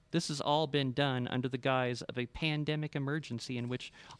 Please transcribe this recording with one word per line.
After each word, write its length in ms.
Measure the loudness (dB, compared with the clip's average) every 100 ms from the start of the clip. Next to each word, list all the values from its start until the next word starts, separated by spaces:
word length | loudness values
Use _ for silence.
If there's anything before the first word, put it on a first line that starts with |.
| _
This 180 | 0 0
has 120 | 0
all 260 | 2 4 4
been 260 | 2 2
done 340 | 2 2 2 0
under 220 | 0 0
the 80 | 0
guise 440 | 2 2 2 0
of 140 | -4 -4
a 80 | -4
pandemic 680 | -2 0 0 0 0 -2 -2
emergency 640 | -2 -2 -4 -6 -4 -4
in 120 | -2
which 220 | -4 -6 -14 -20 -4